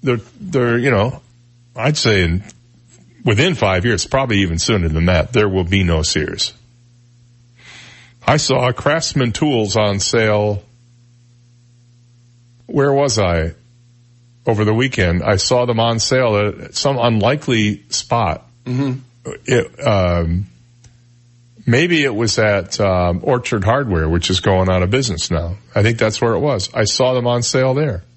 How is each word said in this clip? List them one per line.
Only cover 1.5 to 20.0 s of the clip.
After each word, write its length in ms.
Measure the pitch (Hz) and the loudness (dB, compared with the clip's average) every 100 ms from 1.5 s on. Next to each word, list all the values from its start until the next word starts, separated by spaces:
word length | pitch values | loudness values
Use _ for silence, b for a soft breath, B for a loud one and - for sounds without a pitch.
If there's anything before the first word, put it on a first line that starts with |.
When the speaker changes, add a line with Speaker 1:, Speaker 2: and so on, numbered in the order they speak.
| _ _ - | _ _ -4
Speaker 1:
I'd 220 | 120 151 | -2 0
say 240 | 120 104 | 2 2
in, 220 | 85 87 101 - _ _ _ - - - | 2 -2 -6 -20 _ _ _ -20 -20 -6
within 320 | - 107 160 156 | -2 2 2 2
five 280 | 104 92 | 0 0
years, 220 | 107 104 - | 0 -2 0
probably 320 | 131 135 104 | -2 0 0
even 200 | 95 82 | 0 -2
sooner 300 | - 110 85 | 0 0 0
than 180 | 78 85 | 0 2
that, 280 | 80 76 | 2 0
there 140 | 110 104 | 0 2
will 160 | 92 | 0
be 200 | 85 98 | 0 0
no 180 | 90 82 | 2 0
Sears. 520 | 76 - - - - - _ _ _ _ _ _ _ _ _ _ B B B B B B - | 0 -2 -4 -4 -6 -8 _ _ _ _ _ _ _ _ _ _ B B B B B B 0
I 100 | 147 | 0
saw 320 | - 131 127 | 2 0 0
a 40 | |
Craftsman 600 | 123 - 156 156 - 123 | 0 0 0 -2 -2 -2
tools 440 | 104 151 127 107 110 | 0 0 0 0 0
on 220 | 104 98 | 0 0
sale. 640 | 98 120 110 104 104 101 - _ _ _ _ _ _ _ _ _ _ _ 120 _ _ _ _ _ _ _ - | 0 0 2 2 0 -2 -8 _ _ _ _ _ _ _ _ _ _ _ _ _ _ _ _ _ _ _ -4
Where 260 | - 139 | 0 2
was 260 | 139 143 113 | 2 2 2
I? 360 | 95 85 82 - - _ _ _ _ _ _ _ - | 0 0 -2 -6 -20 _ _ _ _ _ _ _ -4
Over 180 | 107 | 0
the 100 | 107 | 2
weekend, 500 | 110 131 131 92 87 | 2 0 0 0 0
I 120 | 98 101 | 2 0
saw 280 | - 123 | 2 0
them 160 | 123 117 | 0 0
on 180 | 117 113 | 0 0
sale 380 | - 131 123 104 | 0 2 2 2
at 380 | 104 - - - | 0 -4 -12 -4
some 200 | 143 135 | -2 0
unlikely 840 | 117 113 104 147 - 120 104 104 - | 0 2 0 0 0 0 0 -2 -6
spot. 580 | - - 120 101 76 - _ - | -10 -4 -2 0 -4 -10 _ -8
Speaker 2:
Mm-hmm. 340 | 127 139 127 - _ - - - | -4 -4 -4 -10 _ -16 -14 -2
Speaker 1:
It, 400 | 123 - - - | 0 0 -4 -2
um, 600 | 104 | 2